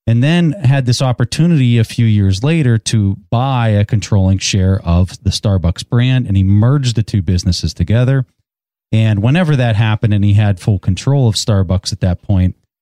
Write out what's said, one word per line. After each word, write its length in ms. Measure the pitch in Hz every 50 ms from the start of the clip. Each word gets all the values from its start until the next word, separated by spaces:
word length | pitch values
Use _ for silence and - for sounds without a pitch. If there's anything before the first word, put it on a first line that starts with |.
| - -
and 160 | 113 117 127
then 300 | 147 170 175 175 160 143
had 340 | - 139 127 139 139 131 120
this 120 | 120 -
opportunity 800 | 139 127 123 - 123 - - - 156 175 170 147 127 120 120 117
a 60 | 110
few 240 | - - - 120 110
years 360 | 107 104 101 98 95 95 113
later 360 | 147 165 165 147 123 117 110
to 380 | - - - 110 101 98 98 - - -
buy 380 | - 117 127 139 135 123 117 113
a 180 | 104 104 104
controlling 540 | - - 104 - - 110 98 92 95 98 95
share 420 | - - - 101 92 95 95 - -
of 400 | 85 85 87 92 87 - - -
the 60 | 95
Starbucks 580 | - - - 107 98 90 80 85 85 - - -
brand, 380 | - 120 123 127 131 127 123
and 100 | 107 98
he 80 | 98 95
merged 520 | 95 101 101 113 123 143 147 131 127 110
the 80 | 120 107
two 180 | - - 101
businesses 500 | 90 98 92 87 - 95 87 - - 80
together. 540 | - - 85 78 104 117 127 120 135 135 123 _ _ _ _ _ _ _ _ _ _ _ _ -
And 300 | - 117 110 110 107 98
whenever 340 | 101 123 143 175 185 156 151
that 200 | 127 127 117 110
happened 380 | 101 117 110 107 - - 107 107
and 120 | 101 98
he 80 | 101 101
had 260 | 101 107 104 98 -
full 200 | - - 104 92
control 480 | - - 92 - - 131 139 143 131 113
of 80 | 95
Starbucks 580 | - - - 107 98 95 82 92 92 - - -
at 60 | -
that 240 | - 92 87 - _
point, 320 | - 101 92 90 92 - _ _ _ _ _